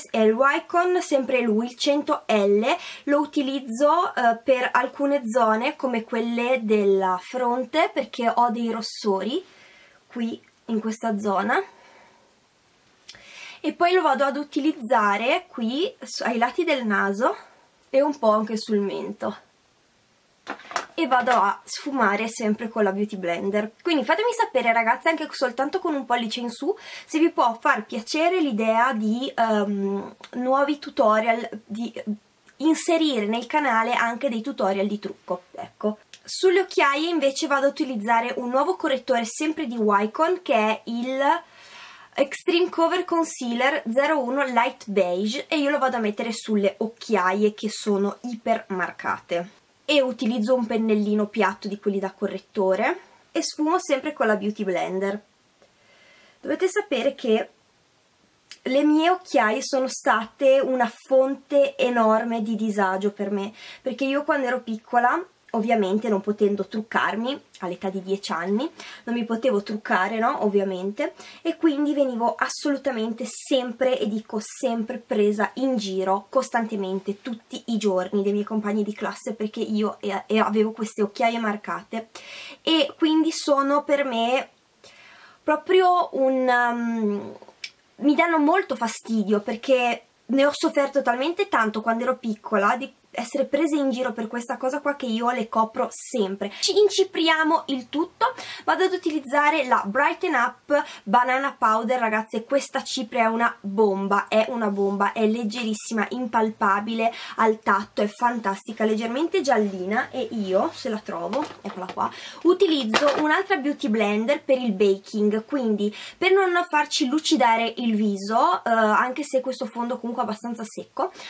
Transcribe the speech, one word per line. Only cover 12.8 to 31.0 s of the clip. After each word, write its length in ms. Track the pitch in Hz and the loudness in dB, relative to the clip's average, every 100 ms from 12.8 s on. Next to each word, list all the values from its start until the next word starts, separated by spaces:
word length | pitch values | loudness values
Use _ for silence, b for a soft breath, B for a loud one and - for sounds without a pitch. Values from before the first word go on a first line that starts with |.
| _ _ - B B B B B 311 | _ _ -20 B B B B B -6
e 60 | |
poi 220 | 311 349 | 2 4
lo 80 | 370 | 4
vado 220 | 311 262 | 4 2
ad 120 | 277 277 | 0 -2
utilizzare 1120 | 294 302 285 302 233 240 208 202 240 349 - | -4 -2 -2 -2 2 2 4 2 0 -2 -2
qui 420 | - 226 269 415 - | -6 -4 -2 -4 -6
su, 200 | - - | -12 -6
ai 140 | - 233 | -4 0
lati 280 | 240 294 | 0 0
del 200 | 330 277 | 0 0
naso 500 | 220 196 196 196 285 415 B B B _ _ | 0 0 0 0 -2 -2 B B B _ _
e 140 | 269 | 2
un 160 | 294 285 | 2 2
po' 100 | 220 | 2
anche 300 | 214 220 220 | 2 0 -4
sul 200 | - 208 | -2 0
mento, 540 | 196 202 208 208 214 - - _ _ _ _ _ _ _ _ _ - - B B - | 0 -4 -8 -8 -8 -8 -16 _ _ _ _ _ _ _ _ _ -16 -14 B B -8
e 140 | - 302 | -4 0
vado 240 | 247 240 | 2 4
a 280 | 233 196 - | 4 2 -2
sfumare 640 | - - 294 269 208 202 226 | -8 -10 -4 0 2 2 -2
sempre 400 | - 214 214 226 | -2 -2 -2 -4
con 140 | 226 | 0
la 100 | 202 | 0
beauty 240 | 196 208 196 | 0 -4 -4
blender. 560 | 175 175 196 208 214 - | -4 -4 -2 -2 -4 -6
Quindi 240 | 349 311 | -2 0
fatemi 280 | 254 330 466 466 | 0 0 0 0
sapere 320 | 440 254 240 | 0 0 2
ragazze, 380 | 226 226 262 330 | 2 2 0 0
anche 180 | 320 302 | -2 -4
soltanto 480 | - 254 240 285 370 | -4 -4 -2 -2 -2
con 160 | 349 | -2
un 100 | 285 | -4
pollice 360 | 247 240 226 247 | -2 -2 -2 -6
in 100 | 240 | -8
su, 260 | - 285 415 B B B | -6 -4 -4 B B B
se 120 | 311 | 2
vi 120 | 330 | 2
può 260 | 339 247 - | 4 0 2
far 280 | 302 240 214 | 0 0 -2
piacere 520 | 233 214 302 339 370 | -10 -4 0 2 2
l'idea 540 | 294 208 220 220 254 | 0 0 2 2 2
di, 400 | 226 214 233 269 | 2 -2 -2 -2
ehm, 800 | - 226 214 202 202 196 196 202 - - | -2 0 2 0 -2 -2 -4 -6 -14 -12
nuovi 460 | 247 254 269 285 294 | -4 0 2 2 -2
tutorial, 680 | - - | -4 2